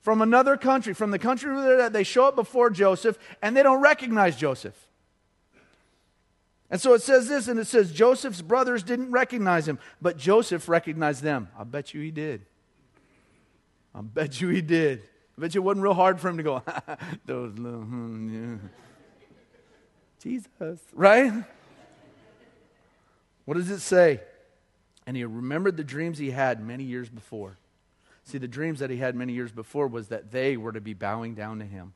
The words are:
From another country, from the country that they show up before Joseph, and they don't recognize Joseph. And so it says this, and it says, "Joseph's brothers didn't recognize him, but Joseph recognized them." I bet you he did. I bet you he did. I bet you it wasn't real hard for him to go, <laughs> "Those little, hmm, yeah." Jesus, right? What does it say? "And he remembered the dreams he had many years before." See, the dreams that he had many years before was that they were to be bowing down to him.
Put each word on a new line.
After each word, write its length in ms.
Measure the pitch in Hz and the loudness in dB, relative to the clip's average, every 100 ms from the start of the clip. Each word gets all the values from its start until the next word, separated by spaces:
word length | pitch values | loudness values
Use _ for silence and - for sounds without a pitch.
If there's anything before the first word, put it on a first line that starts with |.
From 200 | - 220 | 2 2
another 360 | 220 240 262 277 | 4 6 4 2
country, 380 | 254 269 220 | 2 0 0
from 180 | 185 214 | -4 -4
the 60 | 196 | -2
country 360 | 226 254 285 | -2 -2 -4
that 380 | 269 269 254 240 | -2 4 4 4
they 100 | 214 | 0
show 220 | 190 247 | 0 4
up 100 | 262 | 4
before 360 | 269 214 254 240 | 4 -2 2 2
Joseph, 480 | 180 196 185 226 196 - - | 4 2 4 0 -4 -12 -6
and 160 | 208 254 | 0 6
they 60 | |
don't 180 | 277 262 | 6 8
recognize 560 | 285 294 254 220 190 131 | 6 4 0 4 2 2
Joseph. 520 | 147 131 104 101 _ _ _ _ _ _ _ _ _ _ _ _ _ _ _ _ _ _ _ | -4 -4 -10 -18 _ _ _ _ _ _ _ _ _ _ _ _ _ _ _ _ _ _ _
And 80 | 180 | -2
so 140 | 262 | 4
it 80 | 233 | 4
says 260 | - 262 233 | 6 4 4
this, 200 | 294 226 | -2 0
and 120 | 233 | -4
it 60 | 214 | 2
says, 260 | 240 190 | 2 2
"Joseph's 480 | 151 233 254 269 175 | 4 4 4 0 -8
brothers 420 | 160 247 254 247 | 0 2 2 0
didn't 280 | 185 247 254 | -2 -4 0
recognize 580 | 247 254 247 196 170 156 | 0 0 0 0 0 0
him, 100 | 143 - - | -6 -10 -4
but 160 | 170 170 | -4 -2
Joseph 540 | 139 214 233 170 - | 4 4 4 -4 0
recognized 520 | 165 165 160 151 139 | 0 0 -4 -2 -2
them." 280 | 151 139 95 104 | -2 -4 -6 -14
I 80 | |
bet 280 | 117 139 143 | -12 -10 -10
you 80 | 151 | -12
he 100 | 156 | -10
did. 360 | 156 151 117 95 _ _ _ _ _ _ _ _ _ _ _ _ _ _ | -8 -8 -8 -14 _ _ _ _ _ _ _ _ _ _ _ _ _ _
I 60 | - | -16
bet 400 | 107 110 156 135 | -10 -6 -6 -4
you 80 | 180 | -2
he 140 | 180 | -2
did. 400 | 156 165 156 127 101 _ _ - | 2 2 2 -2 -12 _ _ -10
I 60 | |
bet 120 | 165 | -4
you 60 | 190 | -2
it 40 | |
wasn't 200 | 185 202 | 0 0
real 80 | 196 | 2
hard 260 | 180 185 185 | 4 4 4
for 120 | 185 | -4
him 80 | 170 | -4
to 40 | |
go, 200 | 151 131 139 165 - | -4 -4 -6 -10 -10
<laughs> 320 | 151 175 170 - | -14 -12 -14 -10
"Those 320 | 127 120 104 | -8 -8 -10
little, 240 | 120 117 | -12 -12
hmm, 720 | 107 123 117 110 110 110 117 | -12 -10 -10 -10 -10 -10 -12
yeah." 40 | 113 101 - - _ _ _ _ _ _ _ _ _ _ _ _ _ | -14 -16 -20 -20 _ _ _ _ _ _ _ _ _ _ _ _ _
Jesus, 640 | - 254 196 _ 160 170 _ | -10 -10 -10 _ -12 -12 _
right? 500 | - 190 226 269 214 - - _ _ - _ _ _ _ _ _ _ _ _ _ _ _ _ _ _ | 4 6 8 4 0 -10 -20 _ _ -20 _ _ _ _ _ _ _ _ _ _ _ _ _ _ _
What 140 | - 160 | -8 -6
does 120 | 180 | -4
it 100 | 196 | -8
say? 420 | - 185 170 131 - - _ _ _ _ _ _ - | 2 6 6 4 -6 -20 _ _ _ _ _ _ -10
"And 80 | |
he 100 | 127 | -8
remembered 520 | 120 113 127 151 196 165 | -8 -8 -6 -2 -2 -2
the 80 | |
dreams 320 | 147 135 165 156 | -8 -8 -8 -6
he 140 | 139 | -8
had 360 | 127 131 117 110 | -2 -2 -2 -8
many 180 | 123 | -12
years 260 | 135 123 120 | -10 -10 -12
before." 480 | 117 - 110 95 98 _ _ _ _ _ _ | -16 -16 -14 -14 -16 _ _ _ _ _ _
See, 140 | - 139 | -14 -10
the 100 | 127 | -10
dreams 300 | 120 160 147 | -8 -6 -6
that 100 | 135 | -6
he 80 | 123 | -4
had 180 | 131 | -4
many 200 | 123 127 | -4 -6
years 180 | 123 120 | -6 -8
before 360 | 110 113 143 139 | -12 -10 -4 -4
was 200 | 117 107 | -4 -8
that 220 | 110 104 | -10 -8
they 260 | 127 131 127 | -4 -2 -2
were 160 | 110 | -6
to 80 | 110 | -10
be 140 | 107 | -12
bowing 400 | 101 101 110 117 | -8 -6 -6 -8
down 240 | 110 107 110 | -10 -10 -12
to 80 | 104 | -12
him. 260 | 98 90 | -14 -16